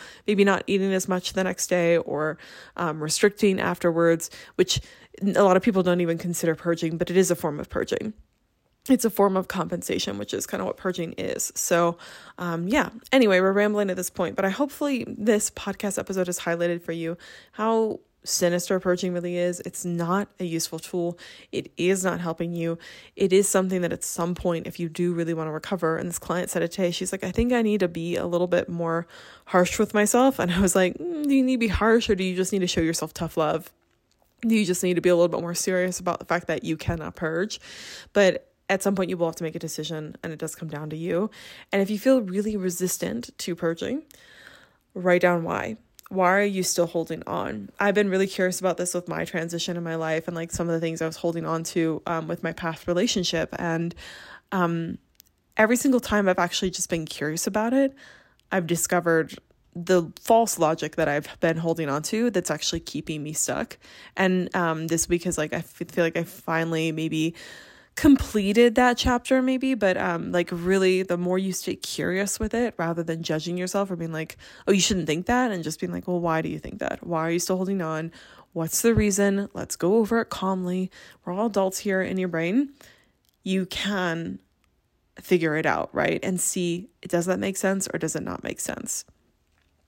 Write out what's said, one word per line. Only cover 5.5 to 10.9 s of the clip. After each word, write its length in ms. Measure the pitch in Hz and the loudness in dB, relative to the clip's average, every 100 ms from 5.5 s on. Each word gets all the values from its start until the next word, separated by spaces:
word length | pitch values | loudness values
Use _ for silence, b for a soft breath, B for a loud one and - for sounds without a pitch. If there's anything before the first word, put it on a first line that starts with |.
| 185 | 6
of 60 | |
people 200 | 233 190 | 4 2
don't 180 | 180 175 | 2 2
even 160 | 170 170 | 2 0
consider 380 | 175 165 165 | -2 -2 0
purging, 420 | 160 170 165 160 165 | 0 0 0 -2 -2
but 140 | 170 | 2
it 60 | 180 | 4
is 140 | 170 | 4
a 60 | 170 | 2
form 240 | 160 147 | -2 -4
of 80 | - | -6
purging. 460 | - - - 220 - - _ _ _ _ _ - | -4 -2 -4 -6 -10 -20 _ _ _ _ _ 2
It's 160 | 254 | 2
a 60 | 226 | 2
form 260 | - 196 190 | 2 2 2
of 100 | 185 | -2
compensation, 720 | 196 175 175 - - - - | -4 -4 -4 -4 -4 -2 -6
which 160 | 214 | -6
is 100 | - | -6
kinda 200 | - 196 | -6 -4
what 120 | 185 - | -6 -4
purging 360 | 190 | -6